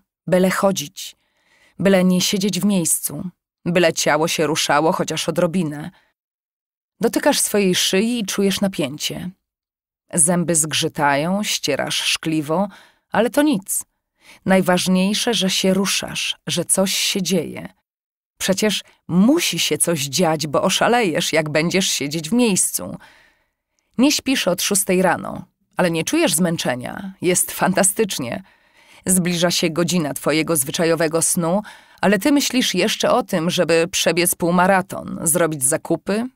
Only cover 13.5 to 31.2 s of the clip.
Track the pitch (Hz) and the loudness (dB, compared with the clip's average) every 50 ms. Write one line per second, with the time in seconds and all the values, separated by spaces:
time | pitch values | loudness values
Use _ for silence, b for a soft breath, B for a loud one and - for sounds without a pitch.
13.5 | 277 185 - - - - - _ _ _ _ _ _ B B B B B B 190 | 2 0 -4 -6 -8 -8 -8 _ _ _ _ _ _ B B B B B B 2
14.5 | 190 190 185 180 180 180 - 180 185 185 185 196 208 202 - 247 233 - 185 190 | 2 4 4 4 2 2 2 2 2 2 2 2 0 -2 -2 -2 -2 0 0 -2
15.5 | - - - 190 185 190 196 190 - - - - - - - - - _ - - | -2 0 2 2 2 2 0 -2 -2 -4 -4 -6 -8 -6 -6 -6 -6 _ -6 -6
16.5 | 135 175 160 - - 190 190 196 196 - - - - 208 185 156 185 170 147 - | -4 -4 0 0 0 0 0 0 0 -2 -2 -2 -2 -2 -2 0 -2 -2 -2 -4
17.5 | - - - - _ _ _ _ _ _ _ _ _ _ _ _ _ - - - | -10 -12 -14 -16 _ _ _ _ _ _ _ _ _ _ _ _ _ -6 -2 -2
18.5 | 185 190 214 214 190 - - b b b b - 156 180 196 233 302 349 339 - | 0 0 0 0 0 -2 -6 b b b b 0 4 4 6 6 6 4 2 0
19.5 | 180 165 - - 151 147 - - 175 151 135 143 131 135 180 160 160 156 160 151 | -2 -2 0 0 0 0 0 0 0 -2 -2 -4 0 0 2 2 2 0 -2 -2
20.5 | 139 165 - 190 185 - 160 165 233 247 233 185 - 156 - - - 156 156 151 | 0 0 2 2 2 2 2 4 4 2 2 2 0 0 -2 0 0 0 0 2
21.5 | 143 156 156 175 156 185 190 - - - 135 147 143 165 156 156 226 240 247 226 | 0 0 0 2 2 0 0 0 -2 -2 -4 -4 -4 -6 -4 0 2 2 2 4
22.5 | 185 175 - - - - 90 - - b b b b b b b b b b b | 2 2 0 -2 -4 -6 -8 -8 -12 b b b b b b b b b b b
23.5 | b _ _ _ _ _ _ _ - - 247 294 277 - - - 269 208 - 185 | b _ _ _ _ _ _ _ -2 2 2 2 2 0 0 -2 -2 0 0 0
24.5 | 175 180 - - 202 - - - 185 180 185 180 156 - 98 - - - - _ | -2 -2 -2 0 0 0 0 2 2 2 4 2 2 0 -4 -8 -10 -12 -14 _
25.5 | _ _ _ _ _ - 180 175 165 160 165 - - 320 339 262 - - 180 170 | _ _ _ _ _ 0 0 0 0 0 -2 0 0 2 2 2 2 2 0 0
26.5 | 170 156 - 170 123 123 120 - - - 196 190 190 - - 175 180 - - - | 0 -2 -2 -2 -4 -4 -6 -10 -10 -10 -12 -12 -10 -4 0 0 0 0 0 -4
27.5 | - - - 185 185 - 202 - - - 220 202 - - 135 117 - 190 190 b | -2 -2 0 0 2 2 0 0 2 0 -2 -2 -2 -6 -6 -6 -6 -8 -10 b
28.5 | b b b b b b b b b b b 180 185 185 165 175 180 165 170 175 | b b b b b b b b b b b 0 0 0 0 0 0 0 0 0
29.5 | 170 - - 170 156 156 175 139 165 180 156 139 139 - - 156 147 156 156 156 | 0 0 -2 -2 0 0 0 0 0 0 0 -2 -6 -4 -2 0 0 0 0 0
30.5 | 170 156 - - - - 170 165 165 156 170 156 156 165 | 0 -2 -2 -4 -2 0 2 2 2 2 0 0 0 0